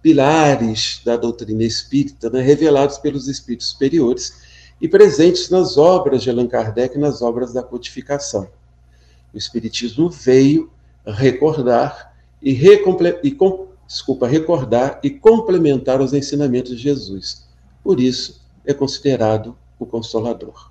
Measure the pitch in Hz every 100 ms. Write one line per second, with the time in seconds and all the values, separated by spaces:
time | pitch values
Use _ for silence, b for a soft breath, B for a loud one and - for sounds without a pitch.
0 | 160 139 135 160 151 131 113 107 - -
1 | 117 117 117 117 107 107 113 - - 139
2 | 139 - 117 127 131 143 156 139 143 -
3 | 147 139 131 135 - 117 - - 139 165
4 | 120 123 - b b b b b 160 196
5 | 208 143 170 180 - 185 170 139 165 180
6 | 143 127 117 120 123 120 110 110 127 143
7 | 147 127 120 120 123 123 123 120 - 127
8 | - 143 - 135 - _ _ _ _ _
9 | _ _ _ 104 - 120 113 - 120 110
10 | 175 - 127 131 139 156 - _ _ _
11 | - 104 135 123 151 151 123 120 139 -
12 | - _ _ _ 139 123 175 208 190 180
13 | 170 - 143 139 190 190 - - _ -
14 | - 120 120 156 156 165 123 117 139 -
15 | 185 - 220 226 220 185 156 131 127 131
16 | 131 139 139 143 143 123 127 120 139 139
17 | 95 95 - - _ _ _ _ 196 165
18 | 127 123 - - _ _ - 143 139 -
19 | 143 123 110 110 117 - _ _ 120 117
20 | 113 113 117 117 107 - -